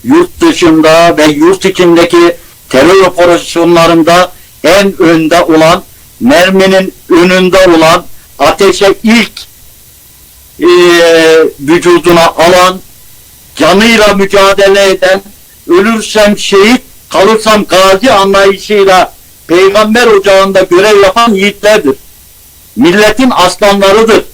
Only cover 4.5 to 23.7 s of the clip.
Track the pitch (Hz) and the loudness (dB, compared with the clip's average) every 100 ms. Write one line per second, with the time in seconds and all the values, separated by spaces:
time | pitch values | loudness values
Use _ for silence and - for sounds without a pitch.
4.5 | - 147 196 196 - 165 165 156 165 - | -6 -2 0 -2 -2 0 0 0 -2 0
5.5 | 160 160 180 - - - - 117 156 185 | 0 0 -2 -6 -20 -20 -6 0 0 0
6.5 | 190 190 190 190 - - 170 185 185 180 | 0 0 0 -2 -12 -2 0 2 0 0
7.5 | 185 185 165 160 170 - - - - 143 | 2 2 2 2 0 -4 -20 -20 -4 -4
8.5 | - 196 - 196 190 220 233 196 - - | 0 -2 0 -2 0 0 0 -2 -12 -20
9.5 | - - - - - - _ - - - | -20 -20 -20 -20 -20 -20 _ -20 -20 -20
10.5 | - 170 175 175 170 170 165 160 160 156 | -4 0 2 2 2 2 0 2 0 0
11.5 | - 139 170 175 170 175 170 170 - 170 | -4 -2 -2 2 0 2 0 0 0 0
12.5 | 180 180 185 - - - - - - - | 2 0 -4 -16 -20 -20 -20 -20 -20 -20
13.5 | - 160 190 226 220 208 196 196 196 196 | -4 0 0 0 0 0 0 -2 0 0
14.5 | 196 196 196 196 190 185 190 - - - | 2 2 2 0 0 -2 -2 -6 -20 -20
15.5 | - - 175 214 226 214 214 208 202 - | -20 -2 0 0 -4 -4 -2 0 -2 -2
16.5 | 196 208 254 - - - 160 196 220 220 | 0 2 0 -6 -20 -8 -2 0 0 0
17.5 | 214 190 185 190 196 254 202 196 196 196 | -2 -2 0 0 0 0 0 0 0 0
18.5 | 196 - 208 190 185 165 - - - - | -2 -4 0 2 0 -2 -8 -20 -20 -4
19.5 | 175 196 202 214 226 240 202 196 190 196 | 0 2 0 0 0 2 0 2 0 0
20.5 | 190 185 175 208 202 190 226 233 190 202 | -2 0 0 2 2 2 0 -2 -2 -4
21.5 | 196 208 214 147 - - - - - - | -2 -2 0 -2 -6 -12 -20 -20 -20 -20
22.5 | - - - 202 196 214 - 262 165 185 | -20 -16 -2 0 0 -2 0 -2 0 -4
23.5 | - 208 | -2 -2